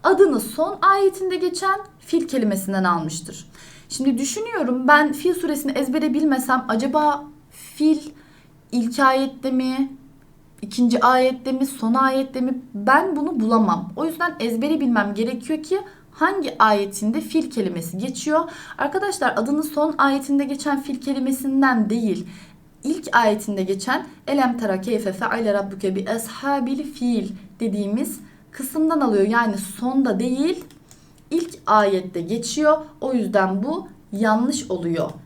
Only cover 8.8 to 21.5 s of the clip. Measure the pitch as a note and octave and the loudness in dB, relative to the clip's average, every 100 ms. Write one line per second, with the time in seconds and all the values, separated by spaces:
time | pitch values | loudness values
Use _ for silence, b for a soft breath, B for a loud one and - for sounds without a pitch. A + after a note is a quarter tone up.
8.8 | A3+ C4 C4+ C4 C4+ - C4 B3+ C4 C4 | -2 4 4 4 0 -4 -2 0 0 -2
9.8 | C4+ - - - - - _ - G#3 - | -4 -6 -20 -20 -20 -20 _ -14 -8 2
10.8 | A#3+ A#3+ A#3+ B3+ B3+ B3+ B3+ C4 C4+ - | 2 4 4 6 4 0 -4 -2 -4 -2
11.8 | A3+ B3+ C4+ C4+ C4+ C4 B3+ C4 - G3+ | 0 2 2 0 -4 -2 -2 -4 -8 -2
12.8 | G#3 D4 F#4+ D4+ D4+ D#4+ A3 A3+ G3 E3+ | 4 4 4 -2 -2 0 2 4 4 2
13.8 | - - D#4+ E4 F4 - A#3 A3+ D4 D#4 | -2 -4 -4 -2 -4 -2 -2 -2 0 0
14.8 | C4+ A3+ G3+ G3+ A3+ B3 - D#4 - F#4+ | 2 2 0 -2 -2 -4 -4 -6 -2 -4
15.8 | G4 B B - E4 G4 C#4+ - A3 G#3 | -4 B B -2 0 0 -4 2 4 4
16.8 | G3 - G#3+ C#4 - D#4+ - A#3 F#3 E3+ | 0 -4 -2 -2 -2 -2 -2 -4 -4 -4
17.8 | E3 F#3+ C4 C4 D4+ D#4 - B B - | -8 -6 -8 -6 0 0 -2 B B -6
18.8 | C#4+ F#4+ G4+ F#4+ B3+ - A3+ D4+ D4+ D4 | -4 -2 -4 -2 -2 0 0 -2 -2 -2
19.8 | D#4 D#4 C4+ C#4 C4+ C#4 C#4 C#4 D4 C#4 | -2 2 2 2 0 0 0 -4 -2 -2
20.8 | C#4 B3 C#4 C4+ C4 C4 C#4 | -4 -8 -4 -2 -2 -2 0